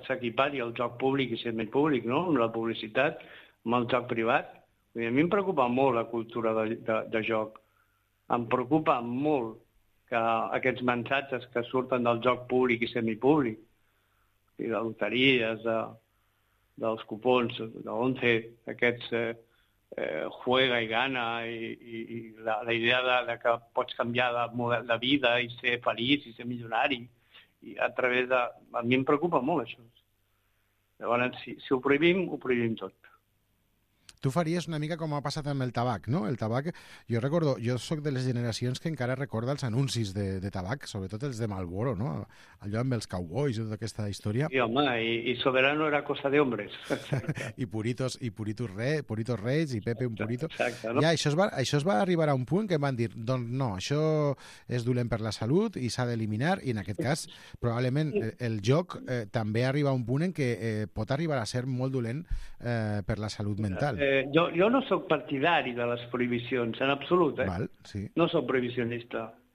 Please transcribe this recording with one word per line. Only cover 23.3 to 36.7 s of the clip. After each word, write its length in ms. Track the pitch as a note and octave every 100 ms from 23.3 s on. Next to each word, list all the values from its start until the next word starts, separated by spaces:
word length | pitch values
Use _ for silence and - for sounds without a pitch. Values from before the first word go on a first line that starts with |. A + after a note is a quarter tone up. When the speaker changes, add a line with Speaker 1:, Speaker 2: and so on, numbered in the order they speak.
Speaker 1:
de 60 | A#2
que 140 | A#2+ A#2 - -
pots 200 | B2 -
canviar 340 | A#2+ A#2+ B2 A#2+
de 100 | A#2 A#2
model 320 | A#2+ A#2 A#2+
de 100 | A2+
vida 360 | B2+ C#3+ B2 A#2+
i 80 | A#2+ A#2+
ser 200 | B2+ A#2+ A#2+
feliç 420 | A2 A#2+ C#3+ A#2+
i 60 | A2+
ser 100 | A#2+
milionari, 520 | B2 A2+ A2+ C#3+ B2+ B2 _ _ - _ _
i 140 | A#2 -
a 140 | A#2+ A#2+
través 340 | B2 B2 B2
de... 80 | B2+ A#2+ - -
a 100 | A#2+
mi 160 | A#2+ C3
em 60 | C3+
preocupa 360 | C#3+ F3 D#3+
molt 240 | B2+ E3+ A2+
això. 160 | - A#2 _ _ _ _ _ _ _ _ _ _ _
Llavors, 380 | G#2+ A#2+ B2 A#2+
si, 120 | - D3
si 120 | - C3
ho 40 |
prohibim, 420 | C#3 C#3+ E3+ F#3 F3
ho 120 | C#3+
prohibim 340 | B2+ B2 A#2 A2
tot. 160 | F#2 _ - _ _ _ _ _ _ _ _ _ - _
Speaker 2:
Tu 120 | C#3+
faries 340 | E3+ D#3+ F3 D3+
una 120 | D#3
mica 140 | D3+ E3
com 140 | D#3+ D3
ha 60 |
passat 220 | C#3+ - C#3
amb 160 | C#3+
el 60 | B2+
tabac, 380 | A#2+ B2 G#2 G#2
no? 140 | D#3 G#3
El 80 | B2
tabac, 380 | A2 A#2+ D3+